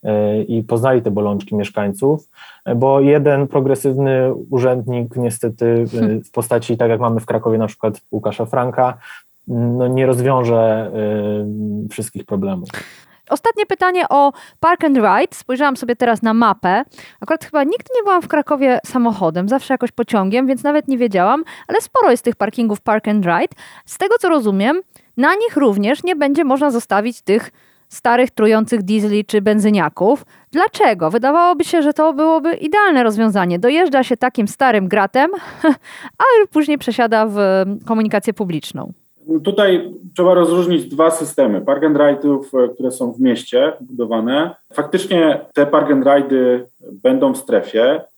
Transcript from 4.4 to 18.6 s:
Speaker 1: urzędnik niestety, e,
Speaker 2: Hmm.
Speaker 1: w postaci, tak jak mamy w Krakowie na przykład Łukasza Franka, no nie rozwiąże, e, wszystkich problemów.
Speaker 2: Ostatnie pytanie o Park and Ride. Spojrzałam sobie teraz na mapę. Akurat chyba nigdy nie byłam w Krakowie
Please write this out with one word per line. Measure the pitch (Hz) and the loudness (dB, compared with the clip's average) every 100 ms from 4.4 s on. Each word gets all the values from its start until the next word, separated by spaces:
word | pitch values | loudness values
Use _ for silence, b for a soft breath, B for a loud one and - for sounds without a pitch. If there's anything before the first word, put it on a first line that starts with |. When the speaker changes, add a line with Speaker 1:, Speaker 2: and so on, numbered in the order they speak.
| - | -4
Speaker 1:
urzędnik | 131 127 127 117 123 117 127 | 0 0 0 -2 -4 -4 -4
niestety, | 120 113 117 117 117 117 113 117 | -4 -4 -6 -2 0 0 0 -2
e, | |
Speaker 2:
Hmm. | 110 110 | -2 -2
Speaker 1:
w | - | -4
postaci, | - 110 120 113 117 | -8 -2 -2 -2 -2
tak | 117 | 0
jak | 110 | 0
mamy | 120 113 | 0 -2
w | 113 | -2
Krakowie | 113 113 110 | -4 0 -2
na | 107 | -2
przykład | - 113 101 _ | -4 -6 -6 _
Łukasza | 107 104 101 110 | -6 -6 -6 -4
Franka, | 131 123 120 127 120 B B _ _ - | -2 -2 0 -2 -2 B B _ _ -8
no | 120 120 123 123 | -4 -2 0 0
nie | 127 131 | 0 0
rozwiąże, | 123 127 131 120 113 113 110 104 110 107 107 104 104 104 107 107 104 107 | 0 0 0 2 2 2 0 -4 -6 -4 -2 -4 -4 -6 -6 -6 -6 -8
e, | |
wszystkich | - 107 95 - | -10 -10 -12 -6
problemów. | 101 98 92 - B B B B B _ | -4 -4 -6 -10 B B B B B _
Speaker 2:
Ostatnie | 294 466 427 415 | -2 -2 -2 -4
pytanie | 381 370 359 330 | -2 0 0 0
o | 277 285 B B _ | 2 2 B B _
Park | 330 349 | 0 2
and | 320 262 | 2 2
Ride. | 208 190 330 - | 4 2 0 -6
Spojrzałam | - 254 285 262 | -8 -2 0 -2
sobie | 240 240 | -6 -2
teraz | 240 226 | 0 0
na | 226 | 0
mapę. | 220 226 190 185 196 277 B B B | 2 2 2 0 0 -2 B B B
Akurat | - 320 - | -6 -6 -2
chyba | 302 | -2
nigdy | 277 466 - 494 | 0 -4 -4 -2
nie | |
byłam | 403 359 | 0 0
w | - | 0
Krakowie | 311 294 294 | -2 0 0